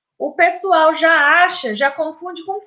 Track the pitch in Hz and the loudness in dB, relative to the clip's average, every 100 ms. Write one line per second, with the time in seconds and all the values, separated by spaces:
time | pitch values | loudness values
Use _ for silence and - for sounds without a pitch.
0 | _ - 285 - 349 349 381 330 311 311 | _ -10 -6 0 0 0 0 2 2 2
1 | 320 320 294 330 359 349 247 214 277 277 | 2 4 4 4 2 0 -6 -2 -2 -2
2 | 311 311 359 330 330 392 | -8 -8 -14 -12 -10 -10